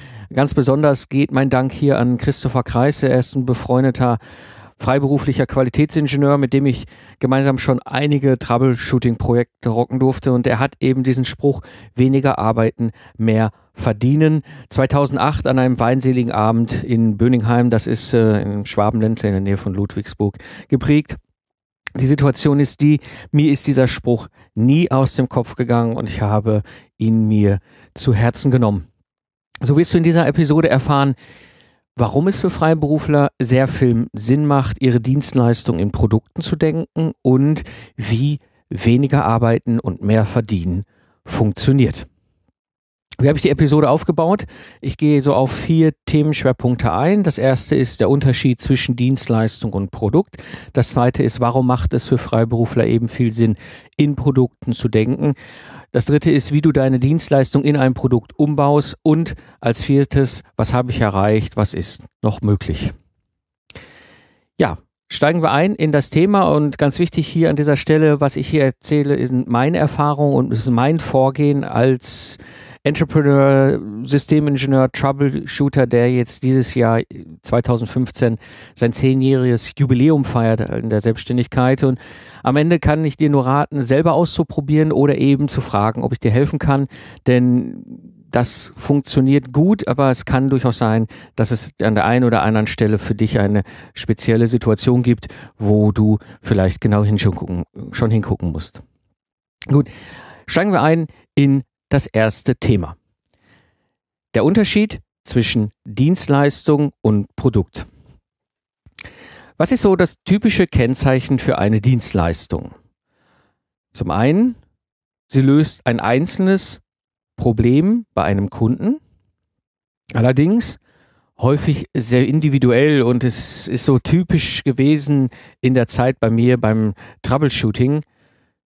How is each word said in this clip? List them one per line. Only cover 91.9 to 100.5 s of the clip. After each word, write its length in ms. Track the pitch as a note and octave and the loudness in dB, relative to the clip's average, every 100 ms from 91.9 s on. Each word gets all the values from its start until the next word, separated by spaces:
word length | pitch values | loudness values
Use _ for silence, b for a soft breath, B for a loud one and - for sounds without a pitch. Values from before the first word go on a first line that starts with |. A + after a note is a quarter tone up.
| G#2 | 2
der 100 | G2 | 2
einen 180 | B2 | 2
oder 180 | A#2+ A2+ | 2 2
anderen 240 | F#2 A2 G#2+ | 2 0 -2
Stelle 320 | - G#2+ G#2+ | 0 0 0
für 160 | - G#2+ | -2 -2
dich 220 | A2 A#2 | 0 0
eine 260 | G2+ G#2 - B B - | 0 0 -4 B B -12
spezielle 520 | - A2 - A2+ A#2 | -6 -4 0 2 2
Situation 560 | A#2+ A#2 G#2+ B2+ B2 | 0 0 0 2 2
gibt, 240 | A#2+ A#2 - B B - | 2 -2 -4 B B -6
wo 340 | G#2 G#2+ G#2+ | 0 2 2
du 280 | G#2 G#2+ G#2+ B B | 2 2 0 B B
vielleicht 380 | - G#2 F#2+ - | -4 0 0 0
genau 240 | G#2+ G#2 | 0 0
hinschauen, 640 | G#2 G#2 G2+ F2 - F2+ - - - | 2 0 0 -2 -6 -8 -10 -14 -14
schon 200 | - A#2 | -4 0
hingucken 420 | A2 G#2 - E2+ | 0 -2 -4 -4
musst. 260 | D#2+ - - - _ _ _ _ _ _ _ - | -6 -10 -18 -20 _ _ _ _ _ _ _ 0
Gut, 220 | C#3+ - B B B B B | 0 0 B B B B B
steigen 260 | - | -6